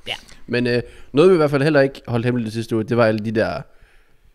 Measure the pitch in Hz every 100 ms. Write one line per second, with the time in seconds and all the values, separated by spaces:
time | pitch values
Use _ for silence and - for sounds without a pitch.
0 | - - - - - 120 123 120 - -
1 | - 135 185 180 147 143 151 143 139 -
2 | - 117 120 123 107 113 110 113 107 117
3 | 110 110 110 107 90 85 - - - _
4 | _ _ _